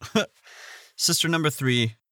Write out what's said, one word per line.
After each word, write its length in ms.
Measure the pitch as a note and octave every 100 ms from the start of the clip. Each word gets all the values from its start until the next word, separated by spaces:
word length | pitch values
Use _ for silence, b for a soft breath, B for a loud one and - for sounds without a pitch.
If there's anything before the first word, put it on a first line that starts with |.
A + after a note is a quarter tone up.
| -
<laughs> 100 | A3 - _ B B B B B -
Sister 320 | - E3 E3
number 220 | E3 D3+
three, 460 | - C3 A#2+ A2+ - _